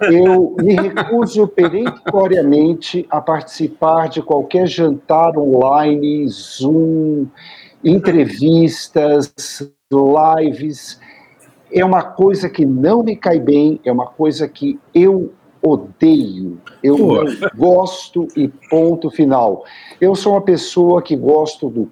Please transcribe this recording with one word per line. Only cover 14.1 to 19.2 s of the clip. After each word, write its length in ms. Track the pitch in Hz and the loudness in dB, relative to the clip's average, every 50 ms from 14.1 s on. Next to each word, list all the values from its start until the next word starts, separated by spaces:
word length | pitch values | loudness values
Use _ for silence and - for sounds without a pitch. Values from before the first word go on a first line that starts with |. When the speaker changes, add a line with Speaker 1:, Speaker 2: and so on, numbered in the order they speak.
| - - 156 156 147 156 156 143 | -6 -4 -2 -2 -2 -2 -6 -8
Speaker 1:
que 320 | - - 143 143 139 - _ _ - | -6 -6 -6 -6 -6 -6 _ _ 2
eu 400 | 170 180 190 196 185 170 - - _ _ _ _ _ - | 4 4 4 4 2 -2 -6 -10 _ _ _ _ _ 0
odeio. 920 | 156 147 - - 98 - _ - 160 160 143 120 101 92 92 92 90 85 85 _ - - _ - | 0 0 0 -2 -8 -6 _ 2 4 4 4 2 -2 -6 -10 -10 -10 -12 -14 _ -20 -12 _ 0
Eu 140 | 135 143 - | 2 2 4
Speaker 2:
Pô. 260 | 220 175 123 - - | 4 2 2 2 0
Speaker 1:
não 100 | 147 120 - 196 196 - | -2 -4 -4 -6 -6 -2
gosto 720 | 110 143 180 180 180 185 180 - - - - - 175 165 156 - | 0 2 4 4 4 2 0 -6 -12 -14 -8 -6 -6 -6 -4 -4
e 140 | - 143 135 - - _ - | -4 -4 -4 -4 -10 _ -2
ponto 400 | 156 160 165 170 170 165 - 151 | 0 0 2 2 0 -2 -4 -6
final. 540 | - - | -2 0